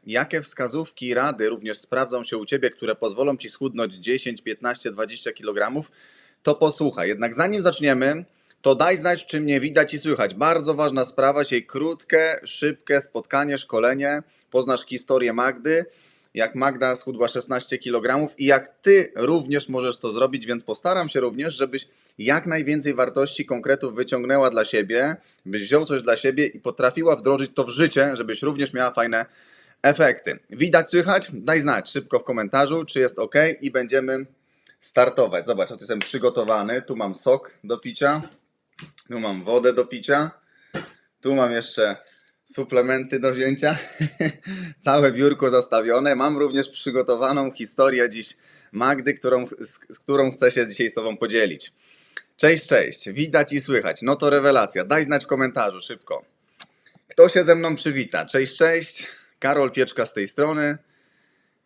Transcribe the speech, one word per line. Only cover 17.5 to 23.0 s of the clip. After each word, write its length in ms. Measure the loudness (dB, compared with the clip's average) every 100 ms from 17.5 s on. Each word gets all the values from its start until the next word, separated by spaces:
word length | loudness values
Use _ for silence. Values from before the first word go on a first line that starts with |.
| -6 -4 -6
kilogramów 640 | -2 -2 0 0 -2 0
i 40 |
jak 240 | 4 4 2 _
Ty 300 | 6 6 6 0
również 520 | 0 0 0 -4 -4
możesz 300 | -4 -4 -4
to 120 | -4
zrobić, 360 | 0 0 -2 -6
więc 180 | -6
postaram 440 | -6 -4 -2 0 -2
się 120 | -2
również, 340 | -2 -2 -6
żebyś 340 | -4 -4 -6 -12 _ -20 -6
jak 280 | -2 0 0
najwięcej 480 | -4 -2 -2 0
wartości, 520 | 0